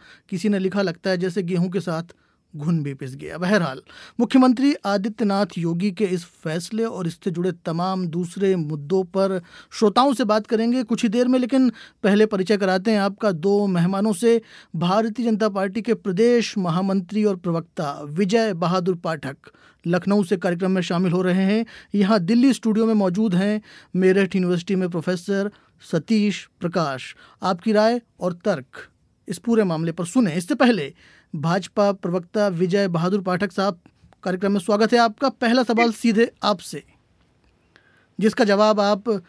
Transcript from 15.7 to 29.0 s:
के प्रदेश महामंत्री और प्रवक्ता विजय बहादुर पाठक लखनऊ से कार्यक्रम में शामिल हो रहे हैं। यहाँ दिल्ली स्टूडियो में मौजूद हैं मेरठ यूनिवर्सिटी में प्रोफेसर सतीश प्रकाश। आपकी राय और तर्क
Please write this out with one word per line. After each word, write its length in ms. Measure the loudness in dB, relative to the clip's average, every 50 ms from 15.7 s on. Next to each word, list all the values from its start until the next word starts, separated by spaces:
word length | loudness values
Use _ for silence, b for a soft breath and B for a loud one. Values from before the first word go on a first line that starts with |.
| -4 -4
के 120 | -2 -2 -2
प्रदेश 640 | -2 -2 -4 0 2 4 4 4 4 2 0 -4 -4
महामंत्री 680 | -2 0 0 0 0 0 0 -2 -2 -2 -2 0 0
और 100 | 0 0
प्रवक्ता 640 | -2 -4 -4 -4 -4 -4 _ -10 -8 -6 -6 -6 -8 -10
विजय 500 | -8 -2 -2 0 2 2 2 2 0 -2
बहादुर 420 | -2 0 0 0 0 0 0 -2
पाठक 420 | -2 -4 -6 -6 -6 -6 -10 -12 -12 _ -20 _ b b b b b b -2
लखनऊ 360 | -2 -2 0 2 2 2 2
से 140 | 0 -2 -2
कार्यक्रम 340 | 0 -2 -2 -2 -2 0
में 100 | 0 0
शामिल 300 | -2 -2 -2 0 0 0
हो 100 | 0 0
रहे 220 | 0 0 2 2 2
हैं। 220 | 2 0 0 -2 -4 B B B B B
यहाँ 240 | 0 2 4 4 2
दिल्ली 340 | 2 2 2 4 4 4 4
स्टूडियो 320 | 2 2 0 2 2 2
में 80 | 2 2
मौजूद 420 | 2 2 2 0 0 0 0 2
हैं 260 | 0 0 0 -2 -4 -6 B B B B B B
मेरठ 400 | 2 4 4 4 4 2 0 0
यूनिवर्सिटी 400 | 0 0 0 0 -2 -2 -2 -2
में 140 | -2 -2 -2
प्रोफेसर 600 | -4 -4 -4 -4 -4 -4 -4 -4 -2 -2 -2 -4 -6 b b b b b -12 -4
सतीश 580 | -4 -4 0 0 0 2 2 2 0 -4 -8 -16 _ -8
प्रकाश। 560 | -8 -4 -2 -2 -2 -2 -4 -8 -10 -14 -18 b b b b b b
आपकी 280 | -4 -4 -2 0 0
राय 300 | 2 4 4 4 2 0 -4 _ _ -6
और 140 | -6 -6 -6
तर्क 320 | -4 -2 -2 -2 -2 -4 _ -18 -20 -20 -20 _ _